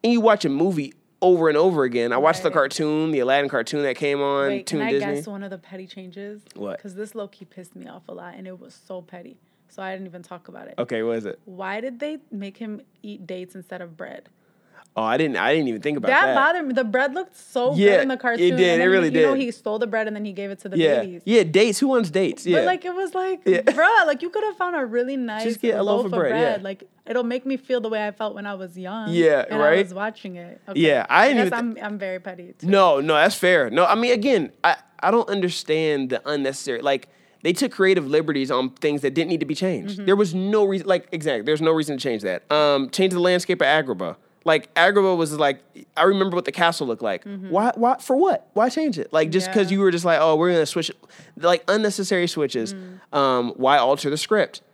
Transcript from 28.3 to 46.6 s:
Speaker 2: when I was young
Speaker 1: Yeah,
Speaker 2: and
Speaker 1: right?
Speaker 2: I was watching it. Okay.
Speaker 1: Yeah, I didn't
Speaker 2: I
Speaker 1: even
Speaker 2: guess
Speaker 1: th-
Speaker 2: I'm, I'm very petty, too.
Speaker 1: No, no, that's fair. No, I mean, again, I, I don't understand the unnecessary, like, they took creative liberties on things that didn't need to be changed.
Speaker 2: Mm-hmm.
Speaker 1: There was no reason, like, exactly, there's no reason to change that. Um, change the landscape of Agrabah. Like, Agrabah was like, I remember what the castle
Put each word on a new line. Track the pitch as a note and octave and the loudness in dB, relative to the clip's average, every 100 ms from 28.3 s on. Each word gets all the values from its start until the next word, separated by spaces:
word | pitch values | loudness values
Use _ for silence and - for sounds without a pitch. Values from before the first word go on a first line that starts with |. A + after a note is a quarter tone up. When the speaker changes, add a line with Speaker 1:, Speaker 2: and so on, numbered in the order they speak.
Speaker 2:
when | G3+ G3+ | -8 -10
I | |
was | G3 F#3 F3+ | -10 -12 -14
young | F3+ G#3+ G#3+ | -12 -10 -4
Speaker 1:
Yeah, | E3+ D#3+ C#3+ - | 2 4 4 0
Speaker 2:
and | G#3+ | 2
Speaker 1:
right? | D3 E3+ | 4 4
Speaker 2:
I | |
was | F#3+ | 2
watching | F3+ G#3+ A3 G3 F3 | -4 -8 -8 -16 -16
it. | F3 - - | -18 -20 -8
Okay. | F#3 | 0
Speaker 1:
Yeah, | D#3+ C3+ - | 2 2 4
I | D#3+ B3 | 4 6
didn't | B3+ | 4
Speaker 2:
I | |
Speaker 1:
even | F#3+ | 0
Speaker 2:
guess | A#3 A#3 A3 | -2 -4 -6
Speaker 1:
th- | |
Speaker 2:
I'm, | G#3 | -10
I'm | G#3 | -10
very | G3 F#3 | -10 -10
petty, | F#3 F3+ F3+ - | -12 -16 -18 -8
too. | E3+ | 2
Speaker 1:
No, | G3 F#3 C#3+ | 4 6 4
no, | D3+ | 4
that's | D3+ D#3+ - | 4 4 4
fair. | F3+ F3 B2 | 2 4 2
No, | B2+ | 2
I | F3 | 4
mean, | G#3 A#3+ | 4 2
again, | A#3+ A#3 A#3 D3 _ | 2 2 0 0 _
I, | E3+ D#3+ _ - | 0 0 _ -4
I | F3 | 0
don't | A3+ - | 2 0
understand | G3+ F3+ E3+ - D#3 D#3 D3 C3 | -2 -2 -4 -4 -2 0 -2 -2
the | B2 C#3 | -4 -4
unnecessary, | D3 C3+ C3+ - A#2+ | -4 -4 -6 -8 -4
like, | C#3 C3+ - _ _ _ | -2 -2 -4 _ _ _
they | D#3 | -4
took | F3+ C4 | 0 -2
creative | - F#3+ F#3 C3+ | 0 2 2 2
liberties | D3+ D#3 C#3+ C3 | 0 0 -2 0
on | B2+ C3 | 0 -2
things | - D3+ D3 | -2 -2 0
that | C3+ | -2
didn't | C#3 E3 | -2 -2
need | E3 | -2
to | D#3+ | -4
be | |
changed. | - F#3 D3 G3 G3 | -4 -2 -4 -6 -6
Speaker 2:
Mm-hmm. | G3 | 0
Speaker 1:
There | G3+ | 2
was | G3+ | 2
no | F3+ F#3+ G#3+ | 0 0 2
reason, | G3+ F#3+ F#3 | 2 0 0
like, | F3+ - | -2 -2
exactly, | E3 D#3 B2 | -6 -4 -2
there's | A2+ D3+ | -2 0
no | D#3+ | 2
reason | D#3+ D3+ C3+ | 0 0 -4
to | |
change | C3+ A2+ | -4 -4
that. | G2 F2+ _ | -4 -6 _
Um, | D3+ D3 C#3 C3 | 2 4 2 0
change | - F#3+ | 0 0
the | F3+ | 2
landscape | F3+ F3+ F3 F3+ | 2 2 0 0
of | C#3 | 4
Agrabah. | D#3 C3+ F#2+ F2 E2 _ _ | 2 0 -4 -6 -8 _ _
Like, | E3+ D#3 - | 2 2 2
Agrabah | E3 F3 G3+ F#3+ F3 | 2 4 4 2 2
was | D#3+ D3+ | -2 0
like, | D3 C#3 _ - - - | 0 0 _ -20 -12 2
I | |
remember | F3 G3 F#3+ | 2 4 0
what | F3 F3 | -2 -4
the | |
castle | - | 0